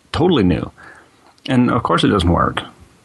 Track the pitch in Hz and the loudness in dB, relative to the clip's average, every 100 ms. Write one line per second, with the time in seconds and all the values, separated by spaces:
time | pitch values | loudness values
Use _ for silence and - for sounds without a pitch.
0 | _ - 180 143 90 76 - - - - | _ -2 0 2 2 0 -4 -14 -20 -20
1 | _ _ _ _ - 127 120 117 - 165 | _ _ _ _ -2 0 0 0 -2 0
2 | 139 101 87 78 65 - - - - _ | 2 2 0 0 -2 -4 -12 -20 -20 _